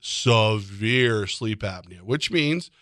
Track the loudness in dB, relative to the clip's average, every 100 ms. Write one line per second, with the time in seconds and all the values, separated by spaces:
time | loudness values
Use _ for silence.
0 | -8 -2 4 6 4 2 -4 -6 0 2
1 | 2 2 -2 -6 -6 -4 -6 -8 -16 -16
2 | -4 -4 0 0 0 -2 -6 _